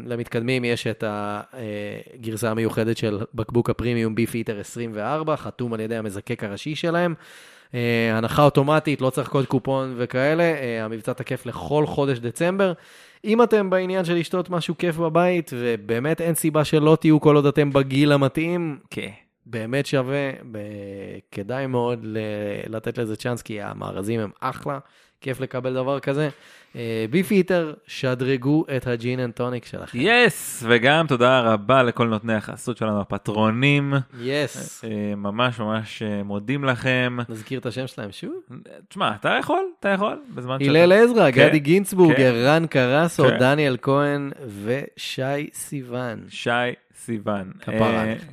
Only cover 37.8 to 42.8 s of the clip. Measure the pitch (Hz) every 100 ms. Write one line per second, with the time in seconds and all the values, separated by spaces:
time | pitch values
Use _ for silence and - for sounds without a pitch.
37.8 | 131 - 104 - 208 370 - 175 - 71
38.8 | - 190 151 107 151 233 277 339 381 339
39.8 | 202 190 208 302 269 131 123 135 139 151
40.8 | 175 196 240 233 156 127 147 151 143 185
41.8 | 196 190 170 135 131 117 127 160 165 139